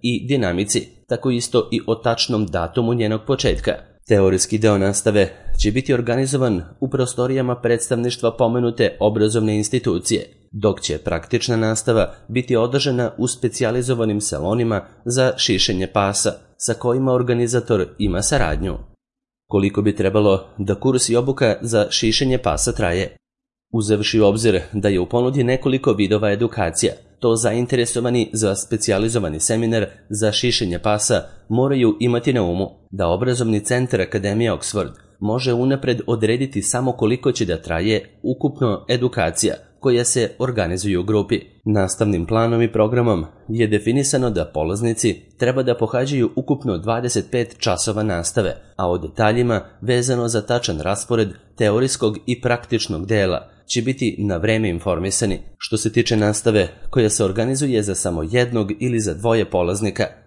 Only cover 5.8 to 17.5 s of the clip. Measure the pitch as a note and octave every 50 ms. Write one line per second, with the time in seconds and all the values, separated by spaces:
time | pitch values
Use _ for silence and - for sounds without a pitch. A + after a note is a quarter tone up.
5.8 | C3 - C#3 A#2+ A#2+ A#2 A#2+ B2+ C3+ C3 C3+ C#3 C3 A#2+ G#2+ F2+ E2+ - - _
6.8 | - B2+ B2+ B2+ B2+ - - - B2 B2+ C3+ C3+ B2+ B2 B2 A#2+ - A#2 A#2 A2+
7.8 | - - C3 A#2 A#2+ B2 A#2+ - - A#2 A2 - B2+ A2+ A#2 B2 A#2+ A#2 A2+ -
8.8 | A#2+ G2 - - G2 G#2+ G#2+ A2 G#2 A2 A2 A#2 G#2+ A2 G#2+ G#2+ G#2+ - - B2+
9.8 | - A#2+ F2+ F2 - - - F#2+ - - _ _ _ _ - G#2 G2+ G#2+ F#2+ -
10.8 | - - D2+ D#2 - - F2 E2 E2 - - A#2+ - - A#2+ A2+ A2+ A2 A2 G#2+
11.8 | - - A#2 A2 F#2+ - - - - - A2+ B2+ B2+ - B2+ A2+ A2+ A#2+ B2+ C#3+
12.8 | C#3 C#3+ B2+ B2 B2 A2+ - - A#2 B2 - - - A#2+ - - C3 A2+ A2+ B2
13.8 | B2 B2 C3 A#2+ A2+ A2 G#2+ G#2 G#2 - - C#2 D2 F2 G#2 A#2+ A#2+ A#2 A2 G2
14.8 | - - - - _ A#2 A#2+ C3 C3 B2+ - - - - A2 F#2 - - G#2 F#2
15.8 | F#2+ F2 - G#2+ G2+ G2 G2 - - G#2+ F#2+ - - _ _ _ - - A#2 A#2
16.8 | - B2 A#2+ C3 C3 C3 B2+ B2+ B2 B2 B2+ A#2+ A#2+ A#2